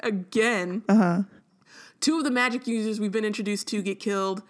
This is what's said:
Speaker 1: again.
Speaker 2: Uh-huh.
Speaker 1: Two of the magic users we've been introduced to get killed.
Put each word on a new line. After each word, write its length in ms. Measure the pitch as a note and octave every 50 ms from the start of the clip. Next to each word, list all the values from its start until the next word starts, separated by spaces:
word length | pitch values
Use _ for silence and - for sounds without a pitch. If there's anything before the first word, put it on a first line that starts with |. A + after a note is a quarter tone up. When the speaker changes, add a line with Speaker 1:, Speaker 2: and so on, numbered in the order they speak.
| -
Speaker 1:
again. 760 | A#3 G#3 F#3 F3+ - - A3 A3 A#3+ A3+ F#3+ F3+ F3+ F#3 A3+ -
Speaker 2:
Uh-huh. 360 | - G3 A3 F#3+ F3 E3+ F#3+ G3 - - - _ _ _ _ _ _ - - - - _ -
Speaker 1:
Two 180 | - D4 D#4+ E4
of 40 | C#4+
the 80 | C#4+
magic 340 | B3 B3 B3 B3 A#3+ B3 -
users 320 | A#3 A#3 A3 G#3+ A3 G#3+ G#3
we've 120 | G#3+ G3+
been 140 | F#3+ A3 G#3+
introduced 420 | G#3+ G#3 - G3+ G#3 G#3 G3 - -
to 120 | A3+ G#3
get 180 | F3+ G3 G3 -
killed. 420 | - G#3+ G3+ G3 F#3+ F#3+ F#3+ G3+ - _